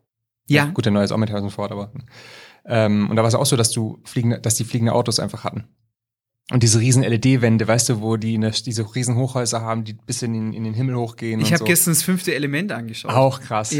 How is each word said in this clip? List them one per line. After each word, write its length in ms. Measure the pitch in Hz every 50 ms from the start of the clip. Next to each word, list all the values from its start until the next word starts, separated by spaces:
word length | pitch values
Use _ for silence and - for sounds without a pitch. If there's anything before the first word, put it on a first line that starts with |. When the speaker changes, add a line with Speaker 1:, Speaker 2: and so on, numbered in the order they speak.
| _ _ _ _ _ _ _ _ _ -
Speaker 1:
Ja. 180 | 147 147 143
Speaker 2:
Gut, 180 | 147 185 - 113
der 80 | 110 101
neue 120 | 101 101
ist 80 | 98 104
auch 40 | 110
mit 120 | 110 107
Harrison 200 | 104 101 101 101
Ford, 220 | - - 101 101 107
aber... 200 | 101 101 104 - - - - - - - - - - - - - _ -
Ähm, 420 | - 117 113 110 104 104 104 104 98
und 60 | 107
da 60 | 113 110
war 60 | 117
es 60 | 113
auch 120 | - 143
so, 100 | - 143
dass 140 | 117 113 - -
du 280 | 120 110 110 113 - -
fliegende, 340 | - - 131 113 117 117 -
dass 140 | - 117 -
die 80 | - 113
fliegende 280 | - - 120 113 117 -
Autos 260 | 120 120 120 104 -
einfach 240 | - 101 - - -
hatten. 200 | 92 - 113 - - _ _ _ _ _ _ _ _ _ _ _ _ _ _ _ - -
Und 100 | 127 117
diese 160 | 110 110 113
riesen 240 | 110 127 123 131 123
L-E-D-Wände, 640 | 107 117 113 117 131 135 123 120 113 113 110 110
weißt 220 | 101 113 127 131 -
du, 120 | 123 104 107
wo 140 | 110 113
die 180 | 110 110 113 113
in 80 | 110 110
der, 100 | 110 110
diese 420 | - - 131 110 117 107 104 -
riesen 220 | 127 127 127 117
Hochhäuser 460 | 120 131 127 - 127 120 107 120 113 113
haben, 200 | 113 113 113 110
die 120 | 110 107
bis 280 | 113 _ - 123 - 127
in 100 | 117 113
den, 200 | 113 110 110 107
in 100 | 110 113
den 120 | 110 110
Himmel 200 | 113 131 131 123
hochgehen 460 | 123 120 113 113 - 117 113 113 110
Speaker 1:
Ich 60 | 110 107
Speaker 2:
und 40 | 170
Speaker 1:
hab 40 | 165
Speaker 2:
so. 60 | -
Speaker 1:
gestern 260 | - 170 170 - 170 160
das 100 | - -
fünfte 320 | - 185 180 - 180 139
Element 340 | 135 147 143 139 151 - -
angeschaut. 400 | 117 117 117 113 113 - - -
Speaker 2:
Auch 300 | - 127 135 135 135 -
krass. 320 | - - 117 107 107 107
Speaker 1:
Ja, 60 | 156